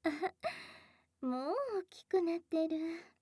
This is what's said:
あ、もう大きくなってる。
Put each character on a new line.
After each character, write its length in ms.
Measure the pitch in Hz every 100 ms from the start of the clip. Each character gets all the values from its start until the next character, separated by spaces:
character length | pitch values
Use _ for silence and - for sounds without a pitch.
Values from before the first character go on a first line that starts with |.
あ、 1200 | 330 294 370 - - - - - - _ _ _
も 260 | 262 254 277
う 40 | 466 554 403
大 40 | -
き 160 | -
く 160 | - 381
な 160 | 339 339
っ 20 |
て 260 | - 320 320
る。 360 | 311 330 339 - _